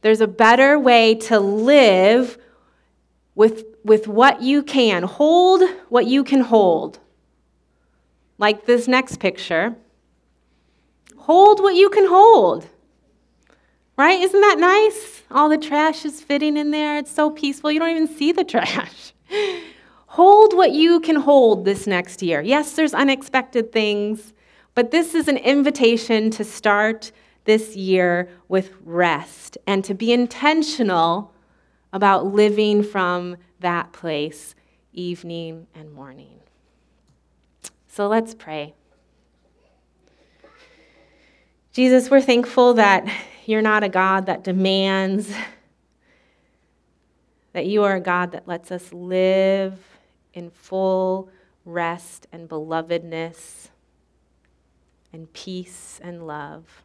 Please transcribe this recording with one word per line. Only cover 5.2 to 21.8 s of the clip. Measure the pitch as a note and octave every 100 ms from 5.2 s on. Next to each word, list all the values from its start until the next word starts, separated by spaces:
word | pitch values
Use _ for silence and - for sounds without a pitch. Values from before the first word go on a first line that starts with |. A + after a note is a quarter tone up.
| D4 E4+ F4+ F#4 F#4 - -
what | A#3+ A3+
you | C4
can | C4+ C4+
hold. | A#3 A3+ F#3+ D#3+ - - _ _ _ _ _ _ _ _ _ _ _ _ _ _
Like | G#3 G#3 -
this | A#3+ A#3+
next | B3+ C4 -
picture. | F#3+ F#3+ - E3 G3+ A#3 _ _ _ _ _ _ _ _ _ _ _ _ _ -
Hold | - E4 G4+ G#4
what | G4
you | F4 G4
can | G4+ F#4+
hold. | F4+ G#4+ G#4+ F3+ E3 - _ _ _ _ _ _ _ _ _ _ _ _ -
Right? | D4 F#4
Isn't | F4+ F#4+
that | G#4 E4
nice? | F4 G4 A4 G#4 - - _
All | C4+ D4+
the | D4+
trash | D4+ C#4+ D#4 D#4 D#4
is | C#4+
fitting | - C#4+ D4+ D4
in | D4
there. | D4+ D4+ D4
It's | C#4+
so | - D4+
peaceful. | D4+ D4 C4+ D4+
You | D4+
don't | E4
even | E4 D#4+
see | D#4 C#4+
the | F4
<laughs> | F#4
trash. | C4+ F3+ - - - - _ _ G4+ G#4 F4+ E4 - _ _ _
Hold | - F4+ G4+ G#4+ F4+
what | F4+
you | C#4+ D#4+ E4+
can | E4 D4+
hold | C4+ C#4+ A#3+ G3 F#3
this | G3